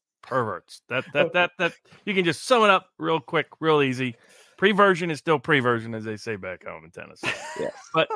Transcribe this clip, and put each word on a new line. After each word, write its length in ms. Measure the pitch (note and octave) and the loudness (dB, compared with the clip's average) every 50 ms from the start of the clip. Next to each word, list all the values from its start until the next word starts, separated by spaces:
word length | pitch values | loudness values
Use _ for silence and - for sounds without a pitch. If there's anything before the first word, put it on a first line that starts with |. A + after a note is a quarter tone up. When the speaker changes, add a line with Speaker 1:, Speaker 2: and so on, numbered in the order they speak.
| _ _ _ _ _ | _ _ _ _ _
Speaker 1:
perverts. 600 | - B2+ C3 A#2 G#2+ F#2 E2+ - - - - _ - | -4 -2 -2 -2 -2 -4 -8 -12 -16 -20 -20 _ -8
That, 140 | A#2+ C3 - - C3+ | -6 -6 -6 -4 0
that, 120 | D3 E3+ | 0 0
Speaker 2:
Oh. 40 | D#3+ E3 | 0 2
Speaker 1:
that, 180 | F3 F3 F3 _ - | 0 0 0 _ -4
that, 140 | F3 E3+ - _ _ _ - - - | -4 -4 -6 _ _ _ -20 -14 -8
you 100 | G3+ G3+ | -4 -2
can 120 | F#3+ F3+ | 0 0
just 180 | E3+ C#3+ - - | 0 -2 -2 0
sum 180 | - B3+ A#3 A3 | 2 2 4 6
it 60 | G#3 | 4
up 160 | F#3+ F3+ - _ _ - | 4 2 0 _ _ -8
real 220 | D#3 E3 D#3+ D#3 | -4 -2 -2 -2
quick, 260 | - - E3+ D#3 C#3 - - - | -4 -2 -4 -4 -4 -4 -6 -4
real 220 | D#3+ D#3+ D#3 D3 | 0 2 4 4
easy. 360 | C#3+ C3 B2+ B2 C3 B2+ A#2+ _ _ _ - - - _ _ - | 4 2 0 -2 -4 -4 -6 _ _ _ -20 -20 -20 _ _ 2
Preversion 520 | F#3+ G3+ G#3+ F3+ G#3 G3 F#3+ D#3+ F3+ E3+ | 2 4 6 6 6 6 4 2 0 -4
is 80 | D#3 C3+ | -6 -4
still 220 | - E3+ D#3+ C#3+ | 0 0 0 0
preversion, 540 | - - D#3 C#3 A#2+ B2 A#2+ A2+ A2 A#2 A2+ | 2 2 2 4 4 4 0 0 -2 -6 -8
as 100 | A2 G#2+ | -8 -8
they 120 | A2+ G#2+ | -8 -10
say 200 | G2+ - A#2 A2 | -10 -8 -8 -8
back 280 | F#2+ F#2 F#2 G2 - - | -8 -8 -10 -10 -10 -12
home 200 | F2+ F2 D#2+ D#2+ | -14 -14 -14 -16
in 60 | E2+ | -20
Tennessee. 360 | - F2+ D#2 D2 D2+ - - - - - - | -18 -18 -18 -18 -16 -12 -8 -8 -8 -8 -10
Speaker 3:
<laughs> 160 | - - - | -12 -10 -8
Yes. 140 | - - - - - - - | -8 -8 -8 -10 -12 -6 -2
Speaker 1:
But 160 | D#3+ D#3 - - | -2 -2 0 2